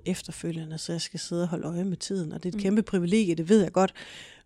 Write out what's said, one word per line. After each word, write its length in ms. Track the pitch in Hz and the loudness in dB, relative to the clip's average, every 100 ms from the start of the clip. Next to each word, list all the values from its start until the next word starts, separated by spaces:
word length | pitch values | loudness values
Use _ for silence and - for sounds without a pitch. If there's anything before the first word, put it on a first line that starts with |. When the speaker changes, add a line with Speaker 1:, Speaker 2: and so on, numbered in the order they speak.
Speaker 1:
efterfølgende, 720 | 170 185 - - 165 165 160 156 | -4 -4 -8 -8 -6 -6 -8 -8
så 140 | - | -6
jeg 100 | 170 | -6
skal 180 | - 175 | -6 -8
sidde 220 | - 170 | -4 -2
og 60 | 175 | -2
holde 200 | 170 160 | -2 -4
øje 160 | 175 | -4
med 140 | 190 170 | -4 -4
tiden. 340 | - 190 151 | -4 -4 -4
Og 120 | - | -6
det 60 | 180 | -6
er 40 | |
et 20 | |
Speaker 2:
Mm. 60 | 208 | -2
Speaker 1:
kæmpe 200 | 196 214 | 2 2
privilegie, 540 | - 190 170 220 185 | 2 0 2 4 4
det 140 | 165 165 | 0 6
ved 120 | 220 | 6
jeg 100 | 170 | 6
godt. 220 | 180 190 - - - - - | 4 2 0 -16 -18 -20 -20